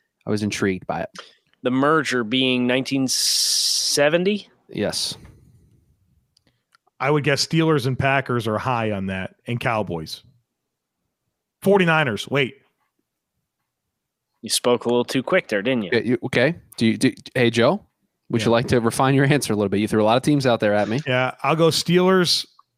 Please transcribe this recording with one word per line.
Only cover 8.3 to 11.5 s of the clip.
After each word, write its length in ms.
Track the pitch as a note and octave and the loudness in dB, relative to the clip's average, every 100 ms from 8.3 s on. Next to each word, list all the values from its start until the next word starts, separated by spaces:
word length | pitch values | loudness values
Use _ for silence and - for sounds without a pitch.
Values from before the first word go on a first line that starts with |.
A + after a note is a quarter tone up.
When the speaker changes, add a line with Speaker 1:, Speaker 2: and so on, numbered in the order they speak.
| A#2+ G#2+ | -2 -2
Speaker 3:
are 100 | G#2+ | -2
high 340 | B2+ A#2+ A2 | -2 -2 -2
on 160 | G2 F#2+ | -4 -4
that, 280 | F#2+ F#2 _ - | -6 -8 _ -8
and 120 | A#2+ | -4
Cowboys. 640 | C3 A2 F#2 E2 D#2 - - _ _ _ _ _ _ _ _ _ _ _ _ | -2 -2 -2 -6 -10 -16 -20 _ _ _ _ _ _ _ _ _ _ _ _